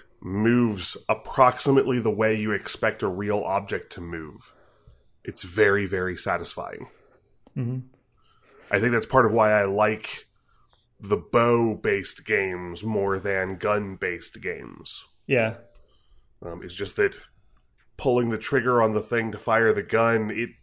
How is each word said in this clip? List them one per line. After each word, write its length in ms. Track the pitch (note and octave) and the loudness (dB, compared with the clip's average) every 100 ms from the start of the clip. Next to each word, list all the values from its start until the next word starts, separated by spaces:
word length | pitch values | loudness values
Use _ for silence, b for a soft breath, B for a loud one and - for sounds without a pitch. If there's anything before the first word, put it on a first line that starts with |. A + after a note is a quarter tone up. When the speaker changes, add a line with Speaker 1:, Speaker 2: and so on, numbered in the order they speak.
| - _ | -20 _
Speaker 1:
moves 760 | F#2 G2 A2 B2 A#2+ G2+ - - - | -6 0 4 4 2 0 -4 -6 -4
approximately 880 | A2 - - B2+ - C#3+ C3+ C3 B2 | -4 -2 4 4 4 4 4 4 2
the 120 | A2 | 0
way 240 | G2+ A2 | 0 0
you 180 | A2 G#2+ | 0 0
expect 500 | G2 - - A2 - | -4 -4 -2 -2 0
a 60 | G2+ | -4
real 340 | F2+ G#2 G#2 | -2 -2 -2
object 480 | F2+ G2 G2+ G2+ - | 0 -4 -2 -8 -8
to 80 | - | -12
move, 540 | E2+ E2 D#2 - - _ b b b b b _ | -10 -10 -10 -16 -20 _ b b b b b _
it's 180 | - - | -12 -8
very, 440 | F2+ F2 G#2 G2+ F#2+ | -6 2 4 4 0
very 300 | F#2 F#2 E2+ | -4 -4 -4
satisfying. 720 | - F2 E2 - - G1+ - b b b _ _ _ - | -4 -4 -4 -8 -10 -12 -16 b b b _ _ _ -8
Speaker 2:
Mm-hmm. 220 | A#2+ C3 B2 _ _ _ b b b b b | -6 -6 -10 _ _ _ b b b b b
Speaker 1:
I 80 | G2+ | 0
think 140 | A#2 | 0
that's 140 | A#2 G#2+ | 0 2
part 200 | C3 A2+ | 4 4
of 60 | |
why 200 | A2+ G#2+ | 4 4
I 120 | G#2+ | 4
like 600 | G2+ G2+ G#2+ G#2+ - - - _ _ _ _ _ _ _ | 2 2 2 0 -8 -14 -18 _ _ _ _ _ _ _
the 180 | G2+ G2+ | -2 -2
bow-based 1120 | - A#2+ A#2 A#2 A2+ F#2+ A2 G2+ F#2+ - - | 2 4 6 4 2 0 0 0 -2 -8 -2
games 580 | G#2 F#2+ F2+ F2+ E2+ | 0 0 -4 -8 -8
more 340 | A2 G#2+ G2 F#2+ | -4 -2 0 -2
than 380 | G2 F#2+ F#2+ F#2 | -2 -2 -2 -4
gun-based 840 | G#2 G#2 G2+ F#2 F#2 F2 - - | -2 -2 -2 -6 -6 -6 -10 -10
games. 600 | F#2 D#2 B1+ G1+ - - - _ - | -10 -10 -12 -16 -12 -14 -14 _ -2
Speaker 2:
Yeah. 300 | B2+ A2 A2 - - _ _ _ - _ _ | 0 0 -4 -18 -20 _ _ _ -20 _ _
Speaker 1:
Um, 200 | F2 E2+ | -14 -12
it's 120 | F2+ | -12
just 220 | F2 G2 - | -10 -8 0
that 220 | G2 - - _ _ _ _ _ _ - | -2 -2 -20 _ _ _ _ _ _ -4
pulling 320 | C#3 B2 A#2 | 0 2 2
the 100 | A2 | -2
trigger 440 | - C3+ A#2 A#2+ | 0 0 2 4
on 100 | A2 | 4
the 80 | G#2+ | 2
thing 320 | - A#2+ A2+ | -2 -2 -2
to 60 | G2 | -6
fire 340 | - A2+ A2+ | 0 4 4
the 100 | G2+ | 2
gun, 480 | F#2 A2+ A#2 A2+ G#2+ | 2 2 4 2 0
it 200 | G#2+ A#2+ - | -4 -6 -10